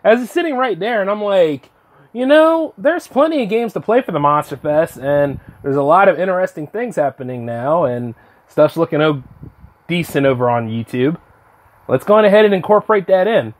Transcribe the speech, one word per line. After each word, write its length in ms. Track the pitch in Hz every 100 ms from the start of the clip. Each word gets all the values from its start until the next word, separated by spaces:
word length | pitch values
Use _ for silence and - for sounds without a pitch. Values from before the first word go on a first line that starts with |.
| 190
As 140 | 240
it's 120 | 240
sitting 240 | 349 339 254
right 220 | 254 165
there, 220 | 208 226
and 80 | 196
I'm 140 | 214
like, 480 | 208 196 165 139 _ _ _ _ _
you 140 | 226 262
know, 480 | 302 320 330 311 -
there's 300 | 240 339 -
plenty 360 | 254 320 311
of 60 | 202
games 240 | 220 233
to 80 | 180
play 220 | 175 240
for 100 | 254
the 80 | 160
Monster 380 | 143 147 143 139
Fest, 400 | 156 151 165 123
and 420 | 139 143 143 131 - -
there's 140 | 143 139
a 60 |
lot 260 | 139 175 196
of 120 | 156
interesting 460 | 185 180 185 - 151
things 300 | 214 240 175
happening 500 | 143 131 127 123 117
now, 380 | 117 131 165
and 300 | 143 123 120 117 _ _ _
stuff's 300 | - 151 -
looking 240 | 160 151
o-, 220 | 156 143 - - - _ - _ -
decent 380 | 175 - 143 139
over 240 | 123 123
on 180 | 120 113
YouTube. 480 | 113 113 123 135 170 _ _ _ _ _ _ -
Let's 160 | 127
go 120 | - 214
on 100 | 208
ahead 180 | 208
and 80 | 214
incorporate 540 | 190 151 208 202 214 180
that 200 | 190 190
in. 280 | 214 113